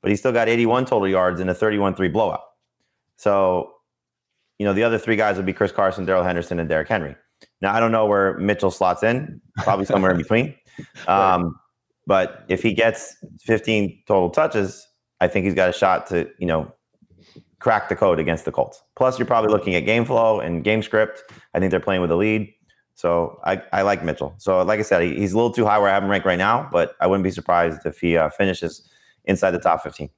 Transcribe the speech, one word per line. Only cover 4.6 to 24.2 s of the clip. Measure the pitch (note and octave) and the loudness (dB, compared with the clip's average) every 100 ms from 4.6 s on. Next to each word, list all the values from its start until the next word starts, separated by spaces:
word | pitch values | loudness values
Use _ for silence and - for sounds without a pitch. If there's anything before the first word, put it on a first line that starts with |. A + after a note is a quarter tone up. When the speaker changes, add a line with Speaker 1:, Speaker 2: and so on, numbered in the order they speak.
| G2+ | 0
Speaker 1:
know, | |
the | G2 | 2
other | A2+ A2+ | 2 0
three | - A2 | 0 0
guys | G#2+ F#2+ | 2 0
would | F#2+ | -4
be | |
Chris | F#2 G2 | -2 -2
Carson, | - G2 F#2 F2+ | 2 -2 0 -2
Darrell | F#2 | 0
Henderson, | F2+ F2 E2+ F2 | 0 -2 -4 -6
and | E2 | -2
Derrick | D#2 D#2 | -2 -2
Henry. | G#2+ D2+ C#2+ _ _ - _ | -4 -4 -14 _ _ -20 _
Now, | G2 A2 | -2 0
I | |
don't | A#2 | 2
know | A2+ G#2+ | 2 2
where | G2+ G2 - | 2 2 0
Mitchell | G2 G#2 F#2+ | -2 0 -2
slots | - F#2 F2 | 0 0 2
in, | A2 B2 D3+ - _ - | 0 -2 -6 -16 _ -6
probably | - G2 G2 | -2 0 0
somewhere | G2+ F#2 | 2 2
in | F2+ | 2
between. | D#2+ A2 C#3+ - | 2 0 0 -6
Speaker 2:
<laughs> | _ - - - - | _ -20 -20 -12 0
Right. | G2 F#2+ | 2 4
Speaker 1:
Um, | F2+ F2 - _ _ _ _ - | 2 0 -6 _ _ _ _ 0
but | G2 F#2 - - | 0 0 -6 -4
if | F2+ | -2
he | A#2 | 0
gets | G#2 A2+ A2+ - - - - | 2 0 0 -12 -18 -20 -16
fifteen | - A2 - A2 G2+ - _ | -2 -2 2 0 -2 -6 _
total | G2 F2 | 0 2
touches, | A2+ D#3 A2 F#2+ - - _ _ _ | 0 0 0 -4 -6 -20 _ _ _
I | F2+ | 0
think | G#2 F#2+ | 0 0
he's | |
got | F2 F#2 | 2 0
a | |
shot | F2 G2 F2+ - | 2 2 0 -2
to, | F2+ - - | -4 -4 -6
you | F2 | -2
know, | D#2+ D#2 - _ _ _ _ _ - _ _ | -2 -4 -14 _ _ _ _ _ -20 _ _
crack | - A2 - | 0 0 0
the | F#2+ | 0
code | G2 E2 | 2 2
against | D#2+ E2 - | 0 -4 -4
the | |
Colts. | - - - _ - | -4 -4 -6 _ -2
Plus, | B2+ A#2+ | -2 0
you're | A#2+ | 0
probably | A#2 A2 | 0 2
looking | G#2+ F#2 F2+ | 0 2 -2
at | |
game | D2+ A2+ A#2 | 0 0 2
flow | A#2+ A2+ G#2+ | 2 2 0
and | C2+ E2+ | -2 -2
game | G2+ A2 | 0 0
script. | G#2 G#2+ A2 - - - _ | 0 0 0 -4 -20 -20 _
I | F2 | -2
think | F#2 | 0
they're | F2 | 0
playing | F2+ F#2+ | 0 -2
with | F2 | 0
a | E2+ | 0
lead. | G#2+ A2 G#2 _ _ _ _ _ | 2 0 -4 _ _ _ _ _
So | F2 E2+ E2+ - | -2 0 -2 -4
I, | - F#2+ - | -4 -4 -2
I | F2+ | 0
like | G2 G2 | 0 0
Mitchell. | E2+ D2+ | -2 -6